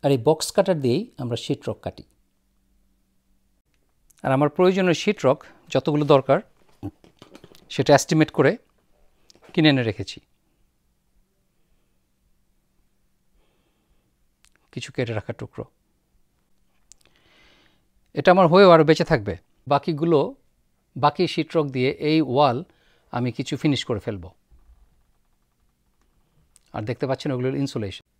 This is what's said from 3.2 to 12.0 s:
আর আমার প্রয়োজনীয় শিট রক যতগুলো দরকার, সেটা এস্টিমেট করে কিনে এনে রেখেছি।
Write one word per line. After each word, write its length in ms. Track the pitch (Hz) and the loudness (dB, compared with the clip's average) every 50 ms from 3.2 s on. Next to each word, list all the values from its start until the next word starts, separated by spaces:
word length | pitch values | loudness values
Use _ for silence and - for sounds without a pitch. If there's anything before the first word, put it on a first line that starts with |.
| _ _ _ _ _ _ _ _ _ _ _ _ _ _ _ _ _ _ _ _ - | _ _ _ _ _ _ _ _ _ _ _ _ _ _ _ _ _ _ _ _ -4
আর 80 | - | -2
আমার 180 | 135 131 147 147 | 0 0 0 -2
প্রয়োজনীয় 440 | - - 180 185 190 196 185 180 165 | 0 2 2 2 2 2 0 0 0
শিট 320 | - - - 208 - - | 0 -2 -4 -4 0 0
রক 180 | 131 139 - - - - _ _ - | 0 0 0 -4 -20 -20 _ _ -4
যতগুলো 360 | - 131 - - 151 147 151 | -4 -2 -2 0 -2 -2 2
দরকার, 360 | 139 151 135 - - 135 175 220 _ _ _ _ _ _ _ - 98 _ _ _ - _ _ - _ - - - - - - _ _ | 4 4 4 4 2 0 0 0 _ _ _ _ _ _ _ -16 -16 _ _ _ -20 _ _ -20 _ -20 -20 -20 -20 -20 -20 _ _
সেটা 260 | - - 131 - 147 | -6 -4 2 4 4
এস্টিমেট 360 | 139 - - 170 160 156 - | 4 4 2 2 2 2 2
করে 260 | - - 139 139 196 254 _ _ _ _ _ _ _ _ _ _ _ _ _ _ _ _ _ - - | 2 0 2 2 0 -2 _ _ _ _ _ _ _ _ _ _ _ _ _ _ _ _ _ -8 -2
কিনে 160 | - 156 156 | 2 2 2
এনে 140 | 143 131 120 | 2 2 0
রেখেছি। 360 | 113 101 - 98 - - - _ _ _ _ _ _ _ _ _ _ _ _ _ _ _ _ _ _ _ _ _ _ _ _ _ _ _ _ _ _ _ _ _ _ _ _ | -2 -4 -6 -10 -12 -12 -20 _ _ _ _ _ _ _ _ _ _ _ _ _ _ _ _ _ _ _ _ _ _ _ _ _ _ _ _ _ _ _ _ _ _ _ _